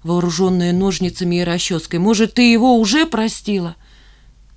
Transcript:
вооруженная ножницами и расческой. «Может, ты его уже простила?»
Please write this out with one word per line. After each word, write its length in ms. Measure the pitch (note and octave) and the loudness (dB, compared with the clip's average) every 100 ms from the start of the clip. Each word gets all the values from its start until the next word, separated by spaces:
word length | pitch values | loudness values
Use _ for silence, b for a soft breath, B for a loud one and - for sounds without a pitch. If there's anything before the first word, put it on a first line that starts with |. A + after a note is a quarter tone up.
вооруженная 680 | E3 F3 F3 E3 F#3 F#3 F3 | -4 -2 -2 0 0 0 0
ножницами 640 | F3 G3 F3 F3+ - F3 F3 | 0 0 -2 -4 -4 -2 -2
и 80 | |
расческой. 540 | F3 F3 - E3 - E3+ | -2 -2 -2 -4 -4 -2
«Может, 360 | F#3+ G#3+ A3 | 0 2 0
ты 180 | A#3+ A#3+ | 4 4
его 260 | A3+ B3+ A#3+ | 4 4 4
уже 280 | A3 C#4 D#4+ | 2 0 0
простила?» 680 | G#3+ A3 - - G3+ E3+ E3 b b b b b b _ | -2 -4 -4 -4 -4 -6 -12 b b b b b b _